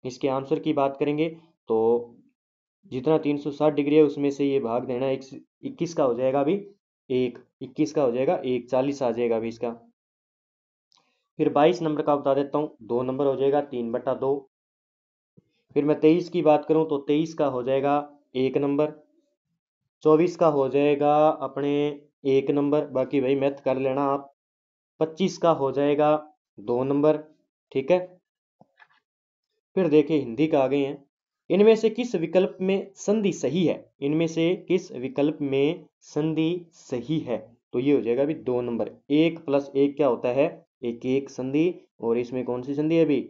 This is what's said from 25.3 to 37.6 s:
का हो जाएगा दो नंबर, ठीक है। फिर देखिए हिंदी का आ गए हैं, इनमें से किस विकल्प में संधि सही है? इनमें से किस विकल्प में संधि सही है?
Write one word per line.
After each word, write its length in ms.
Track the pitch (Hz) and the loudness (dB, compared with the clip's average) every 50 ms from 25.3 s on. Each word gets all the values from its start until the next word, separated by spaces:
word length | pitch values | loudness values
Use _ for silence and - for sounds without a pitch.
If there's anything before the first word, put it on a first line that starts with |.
| 170 - | -2 0
का 120 | - 170 | 2 2
हो 200 | 160 139 135 135 127 | 2 2 0 -2 0
जाएगा 380 | 135 143 143 143 139 147 151 151 151 151 - _ _ _ _ _ - | 0 0 0 2 2 2 2 2 0 -2 -8 _ _ _ _ _ -16
दो 240 | 101 110 120 123 131 | -6 -4 -2 -2 0
नंबर, 320 | 135 139 143 143 156 151 151 151 - _ _ _ _ _ _ _ _ - | 0 0 2 4 4 2 2 -2 -14 _ _ _ _ _ _ _ _ -6
ठीक 180 | 135 135 135 | -6 0 2
है। 80 | 175 180 180 180 - _ _ _ _ _ _ _ _ _ - _ _ _ - _ _ _ _ _ _ _ _ _ _ _ _ _ _ _ _ _ _ | 0 0 0 -6 -16 _ _ _ _ _ _ _ _ _ -20 _ _ _ -20 _ _ _ _ _ _ _ _ _ _ _ _ _ _ _ _ _ _
फिर 120 | 190 185 165 | 0 0 4
देखिए 300 | 143 151 147 147 160 147 | 6 4 4 4 0 -2
हिंदी 280 | 131 120 113 113 156 | -2 -2 -2 -2 0
का 140 | 156 156 139 | 2 2 2
आ 60 | 135 | 2
गए 180 | 131 135 143 139 | 2 0 0 -2
हैं, 200 | 139 147 139 _ _ _ _ _ _ _ _ _ _ | -2 -4 -10 _ _ _ _ _ _ _ _ _ _
इनमें 240 | 165 190 202 220 226 | 2 4 6 6 6
से 140 | 220 226 226 | 4 2 -2
किस 240 | 220 - 247 240 - | -2 -2 -8 -6 -4
विकल्प 440 | 180 160 160 165 185 190 202 196 - | -4 -6 0 2 2 0 0 -2 -4
में 300 | 185 190 190 196 - - _ | -2 -2 -2 -2 -4 -8 _
संधि 360 | - - - 208 226 202 196 156 | -10 -4 -2 -2 0 0 -2 -4
सही 320 | 165 - 127 135 180 180 | -2 -4 -2 0 0 0
है? 260 | 143 107 - - _ _ _ | 0 0 -4 -8 _ _ _
इनमें 260 | 139 143 143 160 170 | -4 -2 0 0 0
से 280 | 160 165 165 165 170 185 - - - | -2 0 0 0 0 0 -2 -2 -2
किस 220 | 170 185 185 - - | -2 -2 -2 -4 -12
विकल्प 460 | 131 120 139 131 - 143 151 156 - 147 | -10 -8 -6 -2 0 0 0 0 -2 -4
में 440 | 139 131 135 139 147 170 180 - _ _ _ | -2 0 0 2 0 0 -4 -10 _ _ _
संधि 680 | _ - - 151 151 160 160 156 160 160 175 180 170 - _ | _ -8 -6 -4 -2 -2 0 0 0 -2 -2 -4 -8 -14 _
सही 460 | - - - 135 123 120 - 160 156 | -20 -12 -8 -8 -8 -4 -4 -4 -4
है? 180 | - - 120 101 - - _ _ | -2 -4 -6 -6 -6 -12 _ _